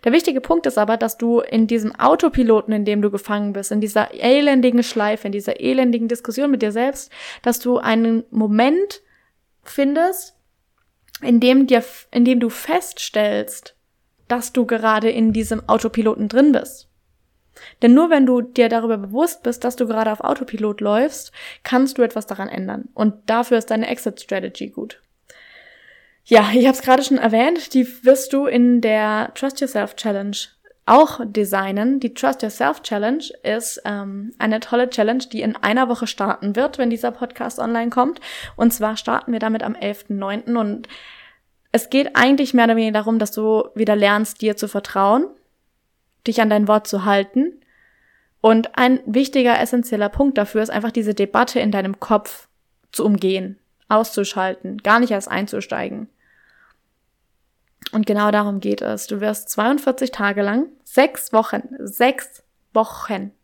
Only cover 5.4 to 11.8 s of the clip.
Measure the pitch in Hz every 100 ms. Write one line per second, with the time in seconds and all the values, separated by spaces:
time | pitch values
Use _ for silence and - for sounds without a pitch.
5.4 | 202 - 254 262 254 233 226 233 - 226
6.4 | 285 262 214 214 254 277 - - - -
7.4 | 247 240 240 247 - 220 226 226 226 214
8.4 | 214 208 247 330 403 - _ _ _ _
9.4 | _ _ - - 277 294 349 370 - _
10.4 | _ _ _ _ _ _ _ - - 233
11.4 | 247 262 262 240